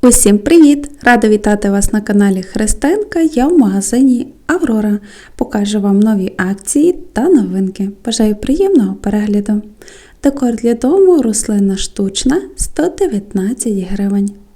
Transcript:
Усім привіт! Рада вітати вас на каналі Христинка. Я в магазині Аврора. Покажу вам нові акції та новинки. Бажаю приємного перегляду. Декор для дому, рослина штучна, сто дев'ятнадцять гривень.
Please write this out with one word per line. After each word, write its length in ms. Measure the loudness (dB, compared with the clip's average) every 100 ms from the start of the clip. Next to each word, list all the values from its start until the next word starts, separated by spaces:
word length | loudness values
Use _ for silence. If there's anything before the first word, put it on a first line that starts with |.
| 4
Усім 340 | 4 4 2
привіт! 500 | 4 6 6 4 -4 -4
Рада 260 | 2 2 4
вітати 400 | 2 0 0 0
вас 240 | 0 0
на 80 | -2
каналі 420 | 0 2 2 0
Христинка. 760 | -4 -4 -2 0 0 -2 -2 -2
Я 280 | 0 0 2
в 100 | 4
магазині 720 | 2 0 -2 2 2 2 -4 -14 -6
Аврора. 520 | -4 0 -2 0 -4 -6 -20 -20 -8
Покажу 460 | -4 -2 -2 -2
вам 180 | 0 2
нові 340 | 2 0 -4 -4
акції 560 | -6 -6 -4 0 0 0 -6
та 160 | -2 2
новинки. 600 | 2 2 -2 -4 -4 -8 -6 -8
Бажаю 300 | 0 0 0
приємного 600 | -2 0 2 2 2 -4
перегляду. 680 | -4 -4 -2 -2 -2 -4 -6 -20 -20 -20 -20 -2
Декор 320 | -2 0 -4 -2
для 180 | -2
дому, 480 | 0 0 4 4 4
рослина 560 | 2 -2 -2 0 0 -2
штучна, 640 | -6 -6 -6 -2 -2 -2 -4 -8
сто 340 | -8 -2 -4
дев'ятнадцять 1000 | -2 -4 -4 -6 -4 -4 -4 -4 -6 -4
гривень. 420 | -4 -2 -2 -2 -6 -20